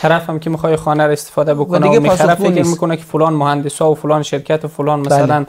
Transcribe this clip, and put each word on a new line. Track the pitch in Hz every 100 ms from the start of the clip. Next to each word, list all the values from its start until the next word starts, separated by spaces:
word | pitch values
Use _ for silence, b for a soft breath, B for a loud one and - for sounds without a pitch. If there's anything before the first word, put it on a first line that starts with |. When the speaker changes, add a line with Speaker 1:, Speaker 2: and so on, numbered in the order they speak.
Speaker 1:
طرف | 156 165 165
هم | 160
که | 160
می‌خوای | 160 165 156
خانه | 160 151 151
رو |
استفاده | 147 - - 151
Speaker 2:
و | 143 147
Speaker 1:
بکنه | 170 147
Speaker 2:
دیگه | 147
Speaker 1:
و |
می‌خره | 202 185 156
Speaker 2:
پاسخگو | 175
Speaker 1:
فکر | 196
Speaker 2:
نیست. | 175 170
Speaker 1:
می‌کنه | 170 165 160
که |
فلان | - 151 160
مهندسا | 156 143 143 143 - 160
و |
فلان | 151 147 151
شرکت | 147 143 - 156
و | 151
فلان | - 147 147
Speaker 2:
بله. | 139 139
Speaker 1:
مثلاً | 143 147